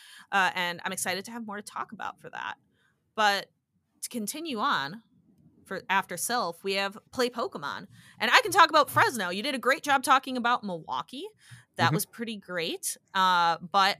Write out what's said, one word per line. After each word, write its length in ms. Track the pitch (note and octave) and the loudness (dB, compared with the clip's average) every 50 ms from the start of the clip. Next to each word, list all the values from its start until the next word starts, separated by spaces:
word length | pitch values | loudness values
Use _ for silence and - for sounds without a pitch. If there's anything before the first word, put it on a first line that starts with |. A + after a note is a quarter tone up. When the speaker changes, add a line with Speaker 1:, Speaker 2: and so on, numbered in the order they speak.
| - - - - - - | -20 -20 -20 -20 -8 -2
Speaker 1:
uh, 200 | - G3 F#3 F3 - | 0 2 2 2 0
and 260 | F3+ F3+ F3 F3 E3+ - | -2 -4 -4 -4 -6 -8
I'm 60 | F#3+ | -8
excited 340 | G3 - - G3 F3+ F#3 G3 | -6 -6 -4 -4 -4 -6 -8
to 60 | - | -10
have 140 | A#3 A#3+ A3+ | -12 -12 -12
more 120 | G#3 G3 | -10 -12
to 60 | G#3 G#3+ | -12 -12
talk 280 | - - - - - | -12 -10 -10 -10 -10
about 280 | G#3+ - - - - _ | -10 -12 -12 -12 -12 _
for 100 | - - | -16 -16
that. 260 | - A#1+ C2 G#2 - - _ _ _ _ _ _ _ _ _ _ - | -12 -10 -10 -10 -12 -12 _ _ _ _ _ _ _ _ _ _ -2
But 320 | - G#3+ G3+ G3+ F#3+ - - _ _ _ _ _ _ _ _ _ _ | 0 2 2 2 0 -4 -8 _ _ _ _ _ _ _ _ _ _
to 80 | - - | -12 -10
continue 500 | - B3 G#3 G3+ - D#4 E4+ E4 B3+ G#3 | -8 -8 -6 -6 -8 -8 -8 -8 -4 -2
on 440 | A3+ C#4 A3+ D#3 C3+ C#3 F#3+ A3+ - _ _ _ _ _ _ _ _ - _ _ _ | 0 0 0 0 -2 -4 -8 -12 -18 _ _ _ _ _ _ _ _ -20 _ _ _
for 180 | - F#3+ F3+ - - | -10 -10 -8 -2 0
after 260 | F#3 G3 F#3 - F3+ | 0 0 0 -2 -6
Silph, 480 | E3 - - A#3 B3 G#3 E3+ E3+ - - | -6 -4 -2 -2 -2 -2 -4 -6 -6 -4
we 100 | G3 F#3+ | -4 -2
have 240 | G3 G3 G3 G3+ A3+ - _ | -2 -2 -4 -6 -10 -18 _
Play 180 | - B3 B3 B3 | -2 -2 -2 -2
Pokemon. 580 | B3 A3+ B3 G4 - G3+ D3 C3+ F#2+ G2 F#3+ - - - - - - - | -2 -4 -6 -6 -6 -8 -10 -8 -8 -10 -12 -16 -20 -20 -20 -18 -8 -4
And 120 | - A#3 | 2 6
I 100 | B3+ A#4+ | 6 6
can 100 | B4+ G4+ | 6 6
talk 180 | D#4+ - E4 D#4+ | 6 6 6 8
about 200 | D#4 D#4 C#4 - | 8 4 4 4
Fresno. 400 | - - F#4 A4 C#4 A3+ F#3+ F3 | 4 4 4 4 2 -2 -4 -4
You 140 | F3+ G3 G#3+ | -4 -4 -4
did 120 | D4 C4+ | -4 -4
a 40 | B3+ | 0
great 240 | - A#3+ C#4 D#4+ - | 2 2 0 2 2
job 200 | D4 C#4 C#4 C4 | 2 2 2 4
talking 340 | D4 C4 C4 - C#4 B3+ | 4 4 4 2 0 -4
about 260 | B3 A3+ A#3+ B3 - - | -2 0 0 0 0 -2
Milwaukee. 640 | G3+ F3+ E3 D3+ - B2+ B2+ - - A#3+ C4+ F4+ G#4+ - _ _ - - - - _ _ - | -4 -8 -8 -8 -8 -8 -8 -8 -8 -12 -14 -14 -14 -16 _ _ -20 -20 -20 -20 _ _ 0
That 60 | E3+ | 2
Speaker 2:
Mm-hmm. 80 | E3 D3+ | 2 2
Speaker 1:
was 100 | G#3 - | 0 -2
pretty 320 | - - - A#3 G#3+ A3+ | -4 -10 -10 -8 -8 -8
great. 580 | G3+ - - F3+ F3 E3 F#3 D#4+ G4 - - - - _ _ - | -10 -10 -8 -6 -4 -4 -4 -4 -6 -6 -8 -10 -10 _ _ 0
Uh, 440 | G3 F#3+ F#3 F3+ F3 E3+ E3+ E3 | 2 2 4 4 4 4 2 2
but 400 | - F3 - - G3 F#3+ G3 G3 - | 0 -2 0 2 4 4 4 2 2